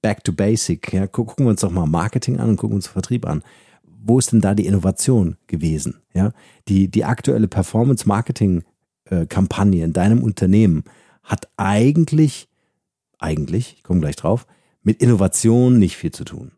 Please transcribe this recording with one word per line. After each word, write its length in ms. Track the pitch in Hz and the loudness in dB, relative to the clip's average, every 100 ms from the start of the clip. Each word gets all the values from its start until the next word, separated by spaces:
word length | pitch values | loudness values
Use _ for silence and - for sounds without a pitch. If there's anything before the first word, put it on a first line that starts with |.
back 220 | 107 101 | -2 -2
to 80 | - | -4
basic, 640 | 85 101 110 - 85 - | -2 0 0 -2 -6 -4
ja, 120 | 95 98 | -4 -4
gu-, 200 | - 117 | -4 -6
gucken 220 | - 131 | 0 0
wir 20 | |
uns 100 | 104 | 2
doch 120 | 95 | 0
mal 140 | 90 80 | -2 0
Marketing 540 | 80 101 131 - - | 0 -2 -4 -4 -2
an 80 | 113 | 0
und 80 | 101 | 0
gucken 220 | 110 104 | 0 -4
uns 100 | - | -4
Vertrieb 400 | - - 123 - | -8 -4 -4 -4
an. 160 | 76 - _ _ _ _ - 104 | -6 -8 _ _ _ _ -10 2
Wo 120 | 127 | 2
ist 120 | 120 | 2
denn 80 | 113 | -2
da 140 | 98 | 0
die 140 | 104 92 | 0 0
Innovation 680 | 98 90 90 - 123 87 82 _ | 0 0 -2 0 2 0 -4 _
gewesen? 480 | 85 80 78 - - _ | -4 -2 -4 -6 -12 _
Ja, 180 | 90 101 - _ _ - | -2 -2 -4 _ _ -2
die, 220 | 98 95 | 2 2
die 160 | 110 110 | 0 0
aktuelle 420 | 120 - 120 107 | -2 0 0 0
Performance-Marketing, 1160 | - 90 110 123 123 - 104 113 - 101 87 - _ _ _ _ | 0 -2 0 0 0 0 0 -2 -2 0 0 -4 _ _ _ _
äh, 200 | 90 80 | -4 -2
Kampagne 580 | - 95 - 101 92 | -2 -2 0 2 2
in 100 | 82 | 0
deinem 280 | 82 92 117 | 0 2 2
Unternehmen 640 | 123 98 95 101 107 80 - _ _ _ | 0 -2 2 4 4 2 -4 _ _ _
hat 260 | _ 82 - - | _ -10 -10 -6
eigentlich, 920 | 95 104 127 151 160 151 151 - - _ _ _ _ _ _ _ | -2 2 2 2 2 2 0 0 -20 _ _ _ _ _ _ _
eigentlich, 560 | - 78 69 92 123 _ | -6 -4 -2 -4 -6 _
ich 60 | |
komme 180 | - 90 | -2 0
gleich 140 | 76 73 | 0 -4
drauf, 300 | 82 120 - _ _ _ | -2 -2 -4 _ _ _
mit 180 | 196 - | -2 2
Innovation 760 | 123 110 95 - 110 120 127 123 | 2 4 2 2 2 4 6 6
nicht 180 | 92 - | 4 0
viel 140 | 82 | -10
zu 120 | - | -8
tun. 280 | - - - | -14 -14 -16